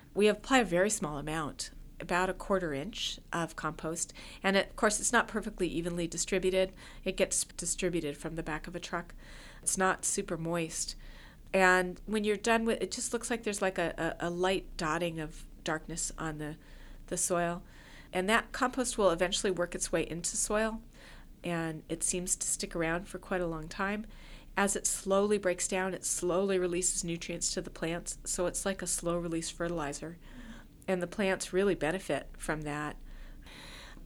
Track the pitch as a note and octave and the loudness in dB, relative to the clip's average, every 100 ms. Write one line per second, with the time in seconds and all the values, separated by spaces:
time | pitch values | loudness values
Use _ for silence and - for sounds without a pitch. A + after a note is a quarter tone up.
0 | - F#3 G#3 G#3 - C4 G3 E3+ G3 - | -4 4 6 6 4 6 6 6 4 2
1 | D#3 D3 D3 D#3+ D3 - - - - - | -2 -2 -2 -2 -2 -6 -10 -10 -14 -10
2 | - F3+ F#3 F3+ - G3 E3+ C3+ F3 - | 0 2 2 0 2 2 2 -2 -4 -4
3 | - - - E3+ D#3+ - D#3+ D#3+ D#3+ E3+ | -4 -6 -4 -2 -2 -2 -4 -2 -4 -2
4 | - - - - F#3+ C#4+ - - A3 G#3 | -4 -8 -16 -2 4 4 4 4 4 4
5 | - A#3 - A3 G3+ - F3+ D#3+ F3 F3 | 4 4 4 0 -4 0 0 0 -2 -2
6 | E3 E3+ - F#3+ F#3 F#3 F#3+ - - - | -2 -2 0 2 4 4 2 0 -16 -8
7 | F#3+ F#3+ G3 - - - E3+ - F#3 E3+ | -2 0 2 2 -2 -4 -4 0 0 0
8 | D3 C#3+ D#3+ E3 D#3+ D#3 - F3 - E3+ | -2 -4 -6 -4 -4 -4 -6 -8 -4 -6
9 | E3+ - - - - - - F#3+ F#3+ - | -6 -12 -16 -16 -16 -8 -2 2 4 2
10 | - - E3+ E3 E3 E3+ D#3+ - - - | 0 0 0 -2 0 0 0 -4 -6 -8
11 | - - - - - F#3+ F#3 F#3 F3+ F3+ | -10 -14 -16 -18 0 6 8 8 4 -2
12 | - G#3+ G#3 G3+ A#3 A3+ A3+ A3 F#3+ - | -2 0 2 2 4 4 4 2 0 -2
13 | - A#3 - A#3+ A3+ G3+ F#3+ F#3 E3+ - | -2 -2 -2 -2 -2 0 0 2 0 0
14 | E3 - E3+ F3 F3+ G3 - - D#3+ D#3+ | -2 0 -2 0 2 0 -2 -2 0 2
15 | F3 D#3+ D#3 - - - - D#3 D#3+ E3 | 0 -2 -6 -10 -14 -8 -2 -2 -2 -4
16 | - - D#3+ D3+ D3+ D#3+ - - - - | -4 -4 -4 -4 -6 -8 -14 -18 -16 -14
17 | - F3+ - F3 E3+ E3+ - - - - | -4 0 2 2 2 -2 -8 -18 -20 -18
18 | - F3+ F#3+ A3+ - - B3+ C4 A#3 - | -4 0 4 4 2 0 0 0 0 4
19 | G3 E3+ F3+ G#3 G#3 F3 F3 F3+ - E3+ | 4 6 2 2 2 2 0 -2 0 0
20 | - E3+ F3 - - G#3+ A3 A3+ - - | 0 -2 -2 0 2 2 2 -2 -10 -18
21 | - - - - F3 E3+ E3 D#3+ - E3 | -18 -18 -18 -8 -4 -2 -2 -4 -4 -2
22 | - F3+ F3+ - - - G3 E3+ D#3+ E3+ | 0 0 0 -2 0 -2 -2 0 2 0
23 | G3+ F#3 - F#3 F3 D#3+ D#3 - G3 G#3+ | -2 -8 -2 0 0 -2 -6 -2 -2 -2
24 | A3 - - - - - G3 F#3+ - - | -6 -12 -16 -16 -4 2 2 2 0 0
25 | F#3+ G3 G#3 G#3 F#3 F3+ - F#3+ F#3+ F3+ | 4 4 6 4 2 0 0 0 0 -2
26 | - - F3 E3+ G3 F#3+ F3+ E3+ F#3 - | -2 0 2 4 4 4 2 2 2 0
27 | E3+ E3+ - E3+ - - E3+ - E3 E3+ | -2 -2 -4 -2 -2 -2 -4 -4 -2 -2
28 | - - - - F3 F3 G3 F#3+ F3 - | -4 -8 -4 0 0 0 -2 -2 -2 -2
29 | E3+ F3 E3+ E3 E3 - E3+ E3+ C#3+ D3 | 0 0 0 -2 -4 -4 -2 -2 -2 -4
30 | D#3 E3+ - - A3 A3+ - - - F#3+ | -8 -12 -14 -14 -14 -14 -16 -8 0 0
31 | F3 - F#3+ F#3 - F#3 G3+ F3 D3 F#3 | 0 0 2 2 2 4 4 4 2 0
32 | - C#3 - - - D#3 D3+ D3 D3+ - | 0 -2 -2 -8 -4 -2 -2 -4 -4 -6
33 | - - - - - - - - - - | -12 -12 -12 -14 -16 -16 -14 -14 -14 -14